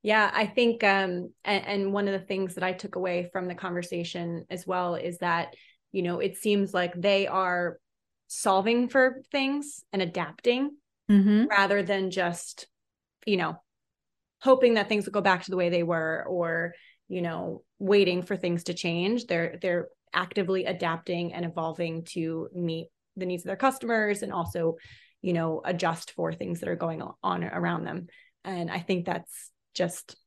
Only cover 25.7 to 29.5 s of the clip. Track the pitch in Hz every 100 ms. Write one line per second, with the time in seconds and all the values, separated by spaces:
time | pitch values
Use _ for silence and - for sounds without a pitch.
25.7 | 175 175 165 - - 165 165 - 170 160
26.7 | 165 170 160 156 - 190 180 170 175 175
27.7 | 170 165 165 175 - _ _ 185 180 170
28.7 | 175 170 180 175 170 - - -